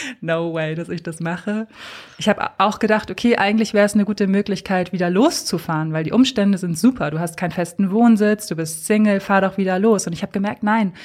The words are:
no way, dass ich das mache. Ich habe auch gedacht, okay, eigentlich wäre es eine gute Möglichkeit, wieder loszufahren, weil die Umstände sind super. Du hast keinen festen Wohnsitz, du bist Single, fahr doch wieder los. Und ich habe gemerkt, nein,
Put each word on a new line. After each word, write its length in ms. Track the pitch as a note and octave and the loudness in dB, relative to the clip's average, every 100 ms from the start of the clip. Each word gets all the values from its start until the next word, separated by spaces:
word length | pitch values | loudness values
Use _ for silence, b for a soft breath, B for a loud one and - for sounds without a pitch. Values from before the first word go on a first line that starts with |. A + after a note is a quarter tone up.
| C4+ A#3+ | -10 -8
no 320 | E3 E3 E3+ | -4 -2 -2
way, 200 | E3 D#3 D#3+ | -4 -4 -6
dass 140 | E3+ | -6
ich 140 | F3 | -8
das 160 | E3+ E3 | -8 -8
mache. 480 | E3 F3 - G#3+ A3 B B B B B | -6 -6 -6 -6 -6 B B B B B
Ich 120 | G#3 | -2
habe 200 | G3+ - - | 0 -2 0
auch 220 | G3 - | 0 2
gedacht, 320 | G#3+ G#3+ - | 0 0 -2
okay, 260 | - A#3+ A#3 | -2 2 2
eigentlich 360 | G3 A3 G#3+ | 2 2 2
wäre 120 | G#3 G3+ | 2 4
es 80 | |
eine 120 | G#3 G3+ | 2 0
gute 220 | G#3 G3 | 0 0
Möglichkeit, 680 | G3 G#3 F#3 - F#3 F3+ | 0 0 -4 -2 -2 -2
wieder 160 | F3+ F3 | -2 0
loszufahren, 840 | F#3 D4+ - - E3+ - D#3 D#3+ | 4 2 2 -4 -6 -2 -4 -2
weil 100 | D#3+ | -2
die 80 | D#3+ | 0
Umstände 460 | A3 C4 - G3+ F#3+ | 2 2 2 2 0
sind 200 | F3+ D#3+ | -2 2
super. 340 | A#3+ B3+ D3 | 2 2 -2
Du 80 | D#3 | -4
hast 160 | E3+ D#3+ | -4 -4
keinen 140 | F3+ | -4
festen 400 | - E3+ - G3 | -2 -4 -4 -2
Wohnsitz, 560 | G#3 A#3 G#3+ G#3 G#3 - | 4 6 6 4 0 -4
du 80 | E3 | -6
bist 300 | D#3+ - - | -6 -6 0
Single, 340 | G#3+ G#3+ G3 | 2 2 2
fahr 220 | G3 G3 | 2 2
doch 160 | F#3+ F#3+ | 2 0
wieder 200 | F#3 F#3 | -2 2
los. 280 | G#3+ G3+ - | 2 2 0
Und 60 | |
ich 80 | E3 | -6
habe 100 | G3 | -6
gemerkt, 320 | G3+ G3+ - | -4 -4 -2
nein, 300 | G#3 A3 G3+ - | 0 0 0 -4